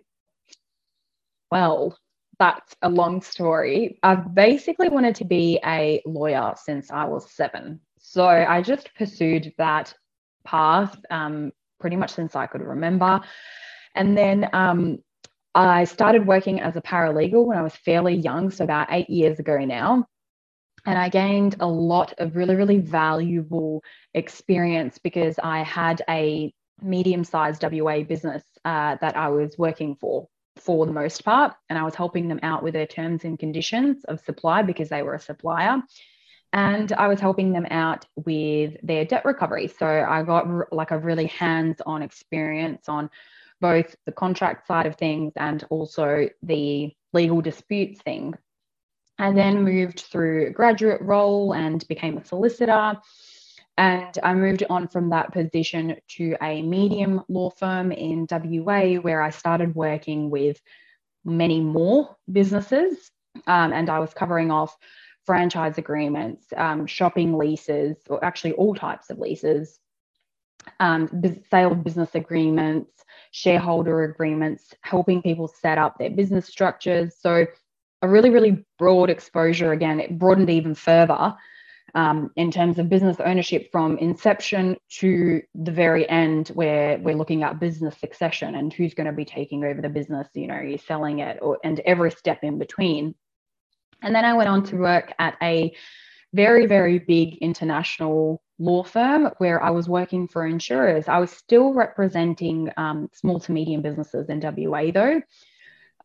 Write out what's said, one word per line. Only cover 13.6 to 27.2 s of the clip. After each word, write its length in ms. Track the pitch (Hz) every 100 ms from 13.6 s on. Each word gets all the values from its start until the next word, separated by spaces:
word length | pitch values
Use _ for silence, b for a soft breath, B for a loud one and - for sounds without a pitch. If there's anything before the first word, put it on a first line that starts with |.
| B B B
And 240 | - 202 202
then, 320 | 196 202 -
um, 460 | 185 185 175 170 - _ _ - _ _ 175
I 280 | 185 175
started 420 | 175 - 214 226 196
working 360 | 190 196 185
as 160 | - 165
a 40 |
paralegal 640 | - 180 165 156 160 226 240
when 140 | 196
I 20 |
was 140 | 160 -
fairly 400 | - 170 180 175
young, 340 | 156 151 190
so 140 | 190
about 240 | 160 151 147
eight 180 | 175 170
years 300 | 170 156 156
ago 220 | 156 143
now. 440 | 135 120 160 254 240 _ _ _ _ _ _ _
And 140 | - 185
I 120 | 180
gained 480 | 190 196 202 202 196
a 80 | 175
lot 480 | 165 170 175 - -
of 180 | 170 165
really, 200 | 180 185
really 240 | 202 202
valuable 1040 | 160 160 156 160 170 170 156 170 156 156 B B B -
experience 800 | 156 - - 175 170 165 131 -
because 380 | 180 175 165 160
I 180 | 165 156
had 400 | 156 175 165 165 -
a 420 | 160 151 151 151 - _ _
medium-sized 800 | 190 185 185 175